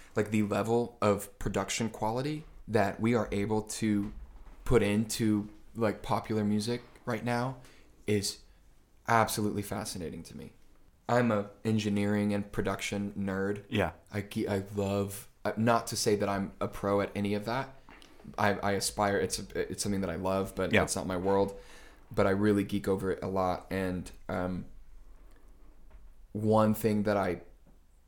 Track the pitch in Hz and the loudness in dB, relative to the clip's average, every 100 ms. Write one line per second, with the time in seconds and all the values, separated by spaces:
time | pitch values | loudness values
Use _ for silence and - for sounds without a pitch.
0 | - - 104 107 104 101 107 117 117 - | -8 -2 2 2 2 2 2 2 2 2
1 | 104 101 - - - 101 95 - 113 - | 4 4 0 -6 -2 -2 -2 -2 -4 -2
2 | 107 117 143 156 156 - - 107 98 - | -2 -2 -4 -6 -10 -16 -2 2 2 2
3 | 110 120 - 101 101 107 107 - 110 104 | 2 2 2 -2 0 -2 -2 -2 2 2
4 | 101 - - - - - - 120 101 104 | 0 -6 -14 -18 -18 -8 4 6 6 4
5 | 110 - 113 107 104 - - - 110 101 | 2 2 2 2 0 -10 -14 -2 0 0
6 | - 101 - 110 104 104 107 123 - - | -2 -2 0 0 2 2 0 -4 -8 -14
7 | - 117 120 120 127 127 - - - - | -6 -4 -2 -2 -2 -6 -14 -20 -20 -12
8 | - 104 95 - - - - - _ - | 0 0 0 -6 -14 -20 -20 -20 _ -12
9 | - 117 110 - 104 101 101 104 107 - | 2 4 4 2 -2 -2 -4 -6 -6 -8
10 | - - 82 71 67 - - - - _ | -8 -10 -12 -14 -16 -18 -20 -20 -20 _
11 | - 120 120 107 104 - 113 110 104 101 | 0 2 4 2 -2 -4 0 0 2 0
12 | 101 104 104 101 104 - 98 98 - 101 | 2 2 2 0 -4 -4 -2 -2 -4 -4
13 | 101 101 98 95 98 104 - 110 85 - | -6 -4 -4 -2 -2 -2 -2 0 0 -2
14 | - 104 98 113 104 101 95 104 98 101 | -8 -6 -4 -4 0 0 -2 -2 0 0
15 | 101 - - - 104 - 113 117 - 110 | -2 -4 -14 -8 -6 0 2 2 0 -2
16 | - 104 101 98 98 - 98 - 101 101 | 2 2 2 0 -2 -4 -6 -2 0 2
17 | 98 101 101 104 110 120 - - - - | 0 -2 -2 -2 -2 -4 -6 -12 -20 -20
18 | - - - - 104 95 101 98 - - | -20 -20 -14 0 2 2 0 0 -2 0
19 | 104 101 90 - 98 - - 92 104 98 | 2 2 0 -2 -6 -4 -4 -4 -2 -2
20 | 95 85 92 95 98 - 92 98 - 98 | -2 -2 0 0 -2 -2 2 4 2 0
21 | - 90 95 98 98 - - - - - | -2 -2 2 2 2 -2 -16 -18 -20 -20
22 | - 104 101 98 104 101 98 101 98 95 | -8 2 2 4 4 4 2 -2 0 0
23 | 95 87 92 95 92 90 - 95 95 90 | 0 -2 -2 0 0 0 -4 -2 -2 -4
24 | 85 - - 92 90 92 - - - - | -6 -12 -6 -4 -2 -4 -8 -14 -16 -18
25 | - - - - - - - - - - | -18 -20 -20 -20 -20 -20 -20 -20 -20 -20
26 | - - - 107 107 110 110 107 110 104 | -20 -20 -12 -2 4 6 6 4 2 2
27 | 104 101 95 87 - - - - - - | 2 2 2 -2 -6 -20 -20 -20 -20 -20